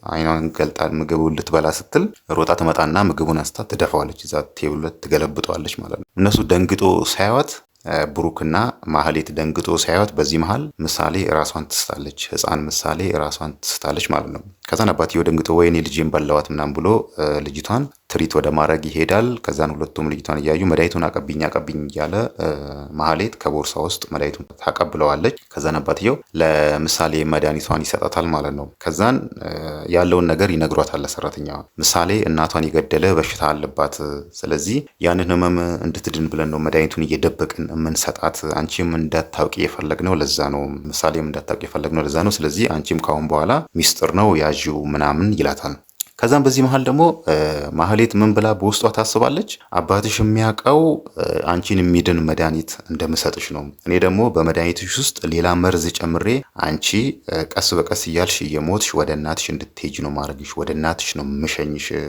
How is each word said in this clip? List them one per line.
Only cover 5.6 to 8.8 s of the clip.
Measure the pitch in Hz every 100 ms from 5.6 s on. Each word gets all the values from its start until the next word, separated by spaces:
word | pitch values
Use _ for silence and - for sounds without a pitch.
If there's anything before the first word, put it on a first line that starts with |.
| - -
ማለት | - -
ነው። | - -
እነሱ | 98 101 -
ደንግጦ | 90 90 95 95 87 82
ሳያዋት፣ | - 98 120 151 - _ _
እ፣ | - 78 76
ብሩክና | 76 82 - 80 82 120 -